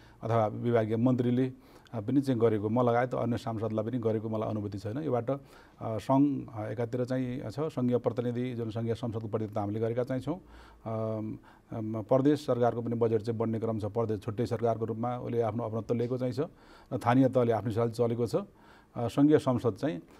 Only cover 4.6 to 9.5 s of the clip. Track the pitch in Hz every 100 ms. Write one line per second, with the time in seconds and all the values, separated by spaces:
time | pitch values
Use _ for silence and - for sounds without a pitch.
4.6 | 101 101 107 120 156 123 117 139 - -
5.6 | - - 113 110 - 135 147 135 123 110
6.6 | 107 113 117 123 123 131 127 127 113 120
7.6 | 156 - 123 120 117 113 120 120 127 117
8.6 | 113 110 113 113 120 110 113 110 107